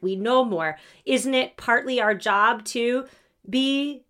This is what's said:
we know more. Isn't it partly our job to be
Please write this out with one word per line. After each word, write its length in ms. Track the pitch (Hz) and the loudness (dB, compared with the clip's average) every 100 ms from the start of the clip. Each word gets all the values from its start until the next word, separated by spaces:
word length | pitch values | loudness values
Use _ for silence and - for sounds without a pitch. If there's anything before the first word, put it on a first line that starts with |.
we 120 | 185 | -4
know 300 | 190 220 254 | -4 2 2
more. 340 | 247 175 160 160 - - - | 2 0 -4 -6 -14 -12 -2
Isn't 260 | 262 254 | -2 0
it 240 | 254 - - | 0 -2 -4
partly 460 | - 240 254 247 | 0 0 2 0
our 120 | 214 | 0
job 520 | 202 220 202 214 233 214 | 0 0 2 2 2 -4
to 400 | 247 240 247 254 - _ _ - | -4 0 -2 -4 -14 _ _ -4
be 560 | 254 269 277 285 269 - | -2 0 0 -2 -8 -14